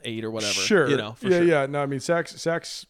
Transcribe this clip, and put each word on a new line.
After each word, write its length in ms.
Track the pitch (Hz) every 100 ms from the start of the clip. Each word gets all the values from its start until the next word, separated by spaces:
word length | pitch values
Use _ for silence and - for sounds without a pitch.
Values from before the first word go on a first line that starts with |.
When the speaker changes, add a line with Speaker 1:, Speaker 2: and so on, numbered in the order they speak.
| 113
Speaker 1:
Eight, 180 | 113
or 80 | 110
whatever. 220 | 110 107
Speaker 2:
Sure. 340 | 95 - 196 139
Speaker 1:
You 60 | 135
know, 160 | 107
for 140 | 117 196
Speaker 2:
Yeah, 100 | 175
Speaker 1:
sure. 40 | 170
Speaker 2:
yeah. 200 | 151 139
No, 160 | 143
I 60 | 143
mean, 120 | 135
Sac's, 400 | - 170 160 -
Sac's 460 | 165 165 - -